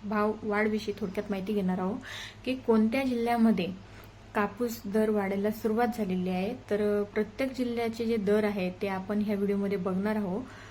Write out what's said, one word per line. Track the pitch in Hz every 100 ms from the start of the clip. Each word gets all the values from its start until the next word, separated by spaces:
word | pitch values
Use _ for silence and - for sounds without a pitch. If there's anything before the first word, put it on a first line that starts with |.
भाव | 208 214 214 214
वाढविषयी | 214 202 214 214 208 196
थोडक्यात | 190 190 208
माहिती | 196 190
घेणार | 208 185 185
आहोत | 185 254 - - - -
की | -
कोणत्या | 262 - 220 220 262
जिल्ह्यामध्ये | 269 240 233 233 226 190 170 185 - - - - -
कापूस | 220 202 196 240 233 196
दर | 214 220
वाढायला | 214 196 202 202
सुरुवात | 220 226 214 240 220
झालेली | 202 180 180
आहे. | 180 190 254 -
तर, | 208 208 208
अ, |
प्रत्येक | 202 220 214 - 269
जिल्ह्याचे | 254 240 233 233 226 226
जे | 226
दर | 196 208
आहे | 208 202 180 180
ते | 202
आपण | 190 190 208
ह्या | 208 202
व्हिडिओमध्ये | 202 202 202 196
बघणार | 185 185 208 214
आहोत. | 202 196 262 - -